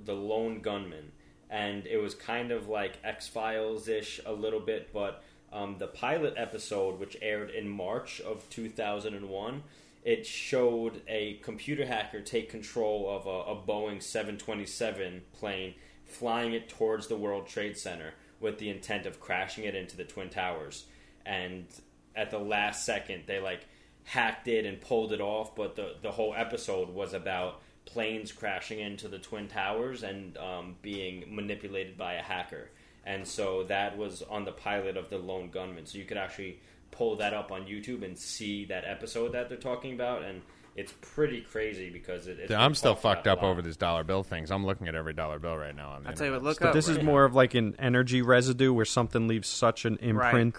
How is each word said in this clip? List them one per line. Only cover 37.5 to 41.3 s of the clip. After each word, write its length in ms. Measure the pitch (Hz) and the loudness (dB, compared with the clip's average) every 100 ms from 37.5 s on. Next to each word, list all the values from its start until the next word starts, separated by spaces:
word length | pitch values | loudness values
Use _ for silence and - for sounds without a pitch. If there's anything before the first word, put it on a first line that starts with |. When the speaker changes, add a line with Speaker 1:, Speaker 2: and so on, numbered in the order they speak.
Speaker 1:
on 140 | 95 95 | -8 -8
YouTube 360 | 104 110 120 | -8 -6 -6
and 140 | 95 85 | -6 -8
see 460 | - - 107 101 98 | -8 -6 -4 -4 -4
that 180 | 92 92 | -4 -4
episode 460 | 98 92 117 117 | -6 -4 -2 0
that 180 | 123 123 | -2 -4
they're 80 | 123 | -6
talking 340 | 131 123 135 | -4 -4 -4
about, 300 | 123 123 117 | -2 -2 -2
and 160 | 90 92 - - - | -4 -10 -14 -20 -14
it's 160 | - 98 - | -10 -10 -12
pretty 400 | - - 151 | -10 0 2